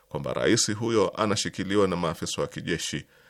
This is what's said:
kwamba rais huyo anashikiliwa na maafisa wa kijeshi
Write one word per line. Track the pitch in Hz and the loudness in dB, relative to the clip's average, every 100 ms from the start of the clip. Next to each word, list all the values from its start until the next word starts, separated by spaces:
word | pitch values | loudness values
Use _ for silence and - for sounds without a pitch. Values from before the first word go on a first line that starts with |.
| _ | _
kwamba | 73 65 | -6 -4
rais | - 69 117 - | 0 4 4 2
huyo | 104 117 110 90 - | -2 0 2 2 2
anashikiliwa | 107 101 87 - 92 101 95 | 0 0 -2 -4 0 4 4
na | 87 | 2
maafisa | 85 80 82 - | -2 -2 -6 -4
wa | 71 | -4
kijeshi | 78 82 82 - 73 - _ | -4 -4 -4 -4 -6 -8 _